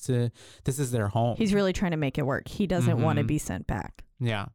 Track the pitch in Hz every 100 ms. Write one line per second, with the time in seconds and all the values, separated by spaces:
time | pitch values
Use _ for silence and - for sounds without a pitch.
0 | - 123 120 - - - - 131 131 120
1 | 101 113 120 110 220 202 190 180 180 160
2 | 143 143 135 120 - - 196 180 120 165
3 | 160 151 113 151 - 92 - 101 - -
4 | - _ 120 104 101